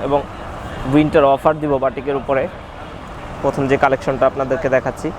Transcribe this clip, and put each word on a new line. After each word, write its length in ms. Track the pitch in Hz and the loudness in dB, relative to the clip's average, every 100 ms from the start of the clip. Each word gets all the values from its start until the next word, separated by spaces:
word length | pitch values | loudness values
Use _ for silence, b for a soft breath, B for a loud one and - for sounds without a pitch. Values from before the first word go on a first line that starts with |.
এবং 160 | 139 143 - - - - - - 131 | 0 0 -2 -12 -12 -10 -10 -8 2
উইন্টার 360 | 147 151 165 139 | 4 6 6 6
অফার 300 | 139 156 156 | 4 2 0
দিব 120 | 147 139 | 0 0
বাটিকের 320 | 131 139 131 139 | 0 -2 -4 -4
উপরে। 280 | 123 - 175 - - - - - - - - - | 0 0 0 -8 -16 -14 -14 -14 -14 -14 -12 -4
প্রথম 240 | 139 147 135 | -2 0 2
যে 80 | 139 | 4
কালেকশনটা 480 | 135 131 - 131 131 | 4 2 0 2 2
আপনাদেরকে 400 | 135 131 131 135 | 2 -2 0 2
দেখাচ্ছি, 380 | 127 131 - 156 | 0 0 -6 -8